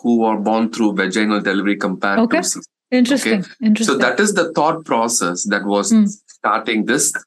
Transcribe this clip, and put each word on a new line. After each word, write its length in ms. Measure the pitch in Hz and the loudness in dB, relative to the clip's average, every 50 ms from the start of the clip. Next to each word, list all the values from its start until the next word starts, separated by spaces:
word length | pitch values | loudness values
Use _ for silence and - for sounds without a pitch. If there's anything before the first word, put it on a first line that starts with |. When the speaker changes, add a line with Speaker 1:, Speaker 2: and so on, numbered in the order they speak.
Speaker 1:
who 220 | - 120 120 117 113 | 0 0 2 2 2
are 160 | 110 110 104 | 2 0 0
born 320 | 101 110 110 110 113 110 | 0 0 0 0 0 -2
through 240 | - - 113 104 95 | 0 0 0 0 0
vaginal 460 | 92 95 95 92 110 107 107 107 104 | 0 -2 0 0 0 0 0 0 0
delivery 340 | 87 101 95 98 95 101 101 | 0 -2 -2 0 0 -2 -2
compared 420 | - 101 98 92 90 - 101 98 101 | -2 -2 -4 -4 -4 -4 -2 0 0
Speaker 2:
Okay. 200 | 226 120 - - | 0 2 0 0
Speaker 1:
to 60 | 196 | -2
cesarean. 200 | - - - - - _ _ _ - | -2 -6 -8 -10 -18 _ _ _ -2
Speaker 2:
Interesting. 500 | 254 254 247 233 285 254 - 226 226 202 | 0 2 2 2 2 0 0 0 0 -2
Speaker 1:
Okay? 80 | 175 - - - | -2 -6 -8 -2
Speaker 2:
Interesting. 320 | 247 220 214 214 226 - 127 | 0 2 2 2 2 0 0
Speaker 1:
So 60 | - | 2
that 200 | - 120 - - | 0 0 2 2
is 140 | 208 208 196 | 2 2 2
the 180 | 175 170 165 - | 0 -2 -2 0
thought 300 | 160 147 156 160 160 - | 0 0 0 0 -2 -4
process 600 | - 135 117 113 117 117 - - 87 87 87 - 101 | -2 -2 0 0 0 -2 -2 -2 -2 -4 -4 -4 -4
that 140 | 101 101 92 | -4 -2 -2
was 280 | 101 101 101 101 202 | 0 0 0 2 4
Speaker 2:
Hmm. 140 | 226 220 208 196 - - _ - - _ | 4 4 4 4 0 -6 _ -20 -12 _
Speaker 1:
starting 460 | - 110 104 113 113 120 113 110 101 | -2 -2 0 0 -2 -2 -2 -2 0
this 280 | 101 120 151 147 - - - - | 0 0 0 0 -2 -4 -6 -6